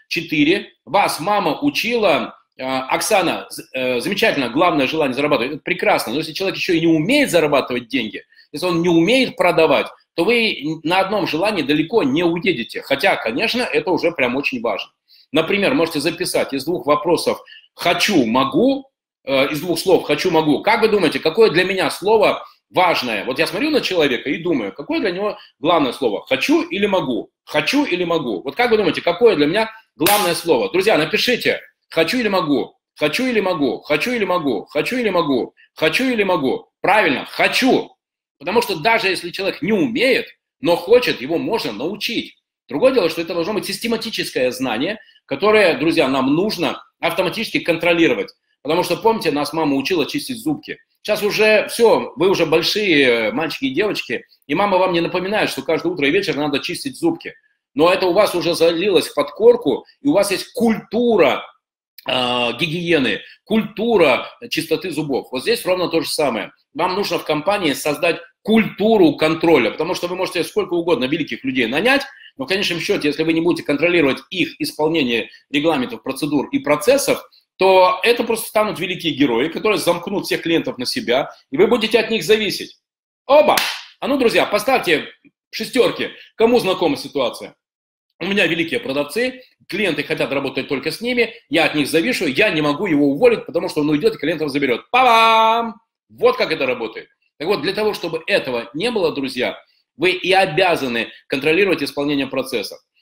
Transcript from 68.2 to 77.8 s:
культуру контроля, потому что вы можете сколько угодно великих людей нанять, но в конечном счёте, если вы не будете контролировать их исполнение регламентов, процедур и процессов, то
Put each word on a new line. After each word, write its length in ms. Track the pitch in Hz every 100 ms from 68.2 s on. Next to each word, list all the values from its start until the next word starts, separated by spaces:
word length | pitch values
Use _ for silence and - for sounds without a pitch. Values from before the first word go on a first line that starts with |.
| - _
культуру 720 | 202 220 180 - 214 220 160 -
контроля, 540 | 156 165 165 151 107
потому 240 | - 165
что 120 | 175 180
вы 100 | 180
можете 280 | 180 175
сколько 300 | 160 214 185
угодно 300 | 170 170 135
великих 400 | 127 156 - 113
людей 220 | 135 131 113
нанять, 360 | 143 233 277 - - - -
но 80 |
в 40 | 131
конечном 320 | 196 190 170
счёте, 280 | - 185 147
если 140 | 147
вы 100 | 160
не 80 | 165
будете 240 | 170 151
контролировать 540 | - 143 170 170 139 131 -
их 300 | 180 - -
исполнение 680 | 147 - 156 160 127 117 98 - _
регламентов, 520 | 143 160 147 120 113
процедур 460 | - - 147 147 -
и 80 | 139
процессов, 640 | 139 147 233 277 - 123 - _ _ -
то 440 | 190 185